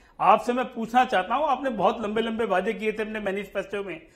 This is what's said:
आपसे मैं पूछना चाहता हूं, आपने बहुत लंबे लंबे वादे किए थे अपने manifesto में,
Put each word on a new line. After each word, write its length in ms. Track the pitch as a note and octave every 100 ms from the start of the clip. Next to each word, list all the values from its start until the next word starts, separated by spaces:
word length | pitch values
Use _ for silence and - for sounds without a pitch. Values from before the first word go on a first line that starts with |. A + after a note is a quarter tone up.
| _ -
आपसे 340 | E3+ G#3+ A#3
मैं 120 | B3 B3+
पूछना 400 | - A3+ B3+ B3+
चाहता 300 | F#3+ F#3 B3
हूं, 120 | D#4
आपने 220 | C4 C4+
बहुत 320 | G#3+ F#3 A#3
लंबे 200 | G#3 G#3+
लंबे 240 | A3+ A3+ A3
वादे 280 | F#3 G3
किए 180 | G3 G#3+
थे 100 | G#3+
अपने 180 | G#3+ A3
manifesto 640 | G3+ G3 G3 G3+ - G3+
में, 180 | G3+ D#3+ -